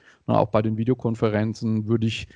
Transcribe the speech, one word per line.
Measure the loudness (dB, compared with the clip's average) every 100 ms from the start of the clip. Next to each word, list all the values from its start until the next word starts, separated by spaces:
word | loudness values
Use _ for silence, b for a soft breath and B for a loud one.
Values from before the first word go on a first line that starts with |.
| b b 0
Na, | 2
auch | 2
bei | 2
den | 0 0
Videokonferenzen | 0 0 -2 0 0 0 -2 -2 -2 -2 0
würde | 0 0
ich, | -2 -8